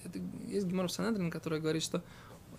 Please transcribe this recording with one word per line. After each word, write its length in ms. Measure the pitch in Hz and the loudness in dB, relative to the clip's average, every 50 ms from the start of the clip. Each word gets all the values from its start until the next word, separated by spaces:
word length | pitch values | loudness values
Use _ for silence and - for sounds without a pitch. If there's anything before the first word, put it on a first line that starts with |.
| - | -8
это 160 | 180 - 185 180 190 - - - | -6 -4 -4 -4 -4 -6 -6 -4
есть 200 | - 190 202 202 | 0 0 2 2
Гемора 220 | 170 185 185 185 170 | 2 2 2 2 2
в 40 | |
Санедрин, 380 | - - 180 220 226 196 175 165 | 2 2 2 2 4 4 2 2
которая 300 | 165 - - 165 160 156 | 0 0 0 0 0 2
говорит, 220 | 160 156 160 160 | 4 4 4 2
что 200 | - - - 175 - - - - - - - - - - - | 2 2 0 0 -2 -2 -14 -14 -14 -16 -16 -16 -16 -6 2